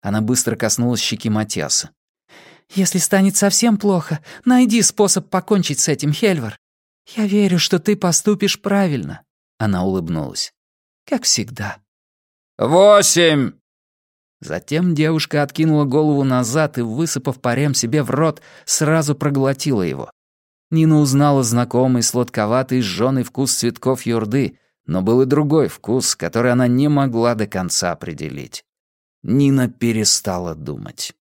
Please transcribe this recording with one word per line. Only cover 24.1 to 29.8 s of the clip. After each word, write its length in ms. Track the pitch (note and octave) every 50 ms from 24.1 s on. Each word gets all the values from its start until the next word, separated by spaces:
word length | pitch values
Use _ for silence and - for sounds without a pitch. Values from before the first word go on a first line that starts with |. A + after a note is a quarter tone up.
| A#2 A2+ A2 G#2+ A2+ C#3 C3+ F#2+ - _ _ _ _ _ _
но 160 | - D#2 F#2
был 200 | F#2+ G#2 A#2 B2+
и 40 | C3+
другой 420 | C3 C#3+ D3 D3+ C#3+ D3+ D#3+ C3+
вкус, 480 | G2+ - - - - A#2 C3 B2+ - -
который 360 | _ - E2+ - A2+ A#2+ B2
она 160 | B2 B2+ B2+
не 200 | A#2+ B2 B2+ C#3+
могла 480 | D3 D3 C#3+ C#3 C3 A#2 A2+ A#2 A#2+ A#2+
до 120 | A2 G#2+
конца 440 | G2+ - G2 F#2 F2 - - - F2
определить. 720 | E2 - - - D#2+ D2 D#2 D#2 - C#2 C2+ - - - _ _ _ _ _ _ _ _ _ _ _ _ -
Нина 460 | - A2 C#3 C#3+ C#3 C3+ C3+ B2+ A#2+
перестала 840 | B2 _